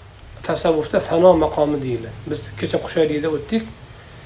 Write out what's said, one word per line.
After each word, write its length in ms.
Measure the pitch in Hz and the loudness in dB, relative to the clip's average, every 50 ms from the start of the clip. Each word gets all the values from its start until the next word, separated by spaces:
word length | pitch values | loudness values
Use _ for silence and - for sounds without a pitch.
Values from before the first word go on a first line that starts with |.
| - - - - - - - - - | -20 -20 -20 -20 -20 -20 -16 -10 -6
Tasavvufda 560 | - 160 - - 170 160 151 147 - - 190 | -4 -2 0 2 2 2 2 0 0 0 -2
fano 340 | - - 165 170 175 185 175 | 0 0 4 6 8 8 8
maqomi 440 | 160 156 147 - 160 147 147 147 139 | 6 4 2 2 2 0 2 0 -2
deyiladi. 360 | 131 127 120 113 110 110 - - - | -2 -2 -4 -4 -6 -8 -12 -12 -8
Biz 120 | - 151 - - - - | -8 -8 -8 -8 -10 -8
kecha 200 | - - - - | -6 -4 -2 -2
Qushayriga 520 | 156 - - - 165 160 151 151 151 151 160 | -2 -4 -2 0 2 2 2 2 0 -2 -2
o'tdik, 340 | 151 147 - - 220 220 220 - - - - - - - - - - - - | -2 -4 -2 -2 -2 -2 -2 -4 -12 -18 -20 -20 -20 -20 -20 -20 -20 -20 -20